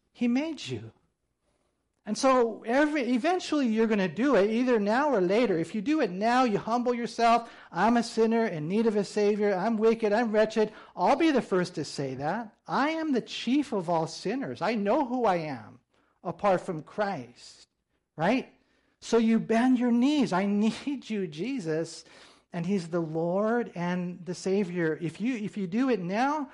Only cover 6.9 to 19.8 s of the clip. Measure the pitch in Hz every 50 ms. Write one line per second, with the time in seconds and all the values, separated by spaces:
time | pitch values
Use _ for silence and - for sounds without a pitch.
6.9 | 247 233 233 214 - - 233 233 233 226 226 - - - - - - 170 196 233
7.9 | 240 240 226 - - 220 226 220 226 233 226 202 175 156 151 165 196 226 226 233
8.9 | 202 208 190 - - 208 208 202 214 208 208 202 196 180 185 233 233 208 220 226
9.9 | 226 226 226 208 208 233 247 220 214 214 220 220 - 226 214 214 - - - -
10.9 | - - 180 214 285 262 330 320 277 233 208 - 196 180 175 175 - 160 143 -
11.9 | - - 139 131 131 127 143 156 190 233 233 208 - _ _ - 170 214 269 311
12.9 | 320 320 311 311 262 220 - - - - - 233 262 294 269 - 226 196 165 170
13.9 | 175 160 160 - - - - 180 240 277 247 135 120 - 165 208 247 208 202 196
14.9 | 240 311 285 233 254 254 233 202 180 170 156 151 135 113 107 - - - _ _
15.9 | _ _ _ _ _ _ - 175 160 - - 202 185 175 - 196 170 156 151 -
16.9 | - 208 208 202 185 139 120 120 120 - - - - - - _ _ _ _ _
17.9 | _ _ _ _ _ 151 160 190 247 254 - - _ _ _ _ _ _ _ _
18.9 | _ _ - - 226 233 226 226 226 214 165 - 220 226 247 254 262 226